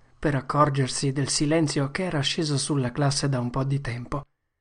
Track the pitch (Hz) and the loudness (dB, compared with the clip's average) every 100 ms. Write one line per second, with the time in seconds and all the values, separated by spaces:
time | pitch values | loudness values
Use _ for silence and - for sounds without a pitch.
0 | - - 160 139 - 147 151 139 127 - | -20 -4 -2 0 0 2 4 2 0 0
1 | 143 135 135 - 151 165 147 151 135 185 | -2 0 0 0 2 2 2 0 -2 -2
2 | 185 160 131 - 151 139 - 143 123 147 | -2 -2 -2 -2 0 0 0 0 0 2
3 | 139 143 139 131 123 135 135 139 127 120 | 0 2 0 0 -2 -2 0 -2 -2 -6
4 | 120 139 - _ _ _ | -6 -8 -10 _ _ _